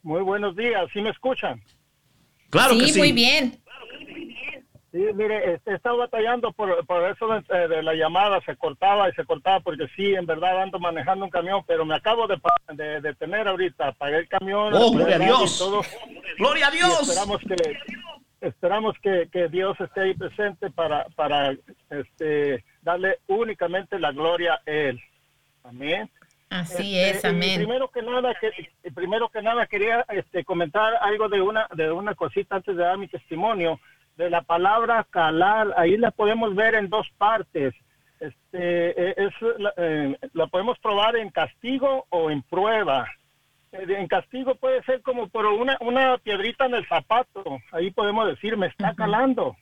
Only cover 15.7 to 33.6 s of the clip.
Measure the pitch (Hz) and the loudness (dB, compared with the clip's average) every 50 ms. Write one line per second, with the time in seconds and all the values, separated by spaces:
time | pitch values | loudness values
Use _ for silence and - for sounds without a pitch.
15.7 | 202 208 190 - - - - - - - - 185 165 - 208 277 302 320 285 277 | 0 -2 -2 -4 -10 -16 -18 -18 -18 -16 -14 -14 -4 0 0 2 2 4 2 2
16.7 | 302 330 349 359 349 320 277 - 170 185 208 202 208 - - 196 190 175 165 151 | 4 4 4 4 4 4 2 2 0 0 0 0 -2 -4 -2 -4 -2 0 0 -2
17.7 | 147 - - - - - - - - - _ _ _ _ - 208 208 _ - 175 | -2 -8 -12 -14 -14 -14 -16 -18 -20 -20 _ _ _ _ -8 -8 -8 _ -2 0
18.7 | 196 214 220 214 202 - - 202 190 180 165 165 - 180 175 160 156 180 185 196 | 0 0 0 -2 -4 -2 -2 0 2 2 0 -2 -2 -2 -2 0 0 -2 -2 -2
19.7 | 185 - 190 - - 196 190 190 190 - 190 226 - - 208 202 190 _ 208 180 | -2 -4 -8 -8 -4 -2 -2 -2 -2 -2 -6 -10 -6 -4 -4 -4 -4 _ -10 -8
20.7 | - - 165 156 151 147 - - _ - 151 143 147 147 139 139 139 139 _ - | -4 -4 -2 -2 -2 -2 -4 -6 _ -4 -2 0 0 0 0 0 -2 -6 _ -20
21.7 | - _ _ _ 147 143 127 _ _ _ 165 156 151 147 147 143 135 117 - _ | -20 _ _ _ -10 -10 -10 _ _ _ -2 0 0 0 0 0 -2 -4 -6 _
22.7 | _ _ _ 165 175 180 185 190 180 - _ - 196 214 233 220 196 - 185 170 | _ _ _ -4 -2 0 0 -2 -2 -4 _ -2 -2 0 0 -4 -4 -4 -4 -2
23.7 | 175 190 190 - 202 190 160 147 135 139 156 165 175 170 175 170 156 - _ 156 | -2 -4 -6 -6 -6 -4 -4 -4 -2 -2 0 0 0 0 0 -2 -2 -2 _ -4
24.7 | 151 151 151 135 123 120 - _ _ _ _ _ _ _ _ _ _ _ _ 123 | -4 -2 -2 -2 -4 -6 -14 _ _ _ _ _ _ _ _ _ _ _ _ -20
25.7 | 120 123 139 147 170 202 214 - _ _ - _ _ _ _ _ - 180 175 170 | -16 -12 -6 -6 -4 -4 -6 -10 _ _ -20 _ _ _ _ _ -8 -8 -8 -6
26.7 | 175 180 196 202 196 180 185 196 196 190 - 180 175 175 175 185 190 175 - 214 | -6 -6 -4 -2 0 2 2 2 2 0 0 0 0 2 0 0 0 0 0 -2
27.7 | 240 262 269 254 _ 247 220 233 247 254 247 247 220 - 220 220 - - 156 - | -2 -2 -2 -4 _ -8 -6 -2 -2 0 0 0 -2 -2 -4 -4 -4 -6 -18 -18
28.7 | _ _ _ 175 131 175 185 180 208 226 233 220 - 220 202 220 233 240 220 - | _ _ _ -16 -8 -8 -4 -2 -2 -2 -2 -2 -4 -2 -2 0 0 0 -2 -2
29.7 | - 202 202 226 226 233 247 - 208 190 165 _ - 180 151 - 185 170 170 156 | -2 -2 0 0 2 0 0 -2 -4 -6 -6 _ -6 -6 -4 -2 -2 -2 -2 0
30.7 | - 208 214 220 226 226 208 202 208 208 214 208 202 196 185 196 220 220 220 - | 0 0 2 2 2 0 0 0 0 0 0 0 2 2 0 2 0 0 -2 -2
31.7 | 175 160 160 156 165 175 202 208 190 - 170 147 - 196 196 _ 202 190 - - | -4 -4 -2 -2 -2 -2 -4 -6 -4 -4 -6 -4 -2 -4 -4 _ -6 -6 -4 -4
32.7 | 190 175 175 175 185 196 196 170 - 156 _ _ 165 160 190 226 226 190 | -2 0 0 0 0 -2 -6 -10 -12 -14 _ _ -6 -2 -2 -2 0 0